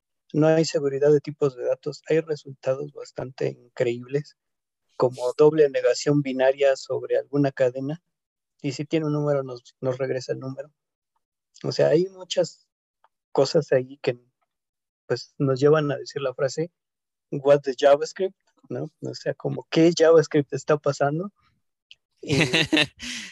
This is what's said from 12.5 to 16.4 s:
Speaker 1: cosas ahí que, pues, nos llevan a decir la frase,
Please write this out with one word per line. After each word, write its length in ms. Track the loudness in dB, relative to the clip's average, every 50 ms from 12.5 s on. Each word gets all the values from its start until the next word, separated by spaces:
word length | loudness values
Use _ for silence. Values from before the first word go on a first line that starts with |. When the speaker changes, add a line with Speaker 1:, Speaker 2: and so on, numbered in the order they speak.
| -4 _ _ _ _ _ _ _ _ _ _ _ _ _ _ _
Speaker 1:
cosas 400 | 0 0 0 2 2 0 0 2
ahí 280 | 0 0 0 -2 -10 -8
que, 200 | -6 -6 -6 -6 _ _ _ _ _ _ _ _ _ _ _ _ _ _ _ _ _
pues, 280 | -6 -6 -6 -8 -12 _ -4
nos 220 | -2 0 0 4
llevan 320 | 4 4 4 4 2 0 -4
a 40 |
decir 240 | -6 -8 -10 -10 -6
la 140 | -6 -6 -4
frase, 380 | -2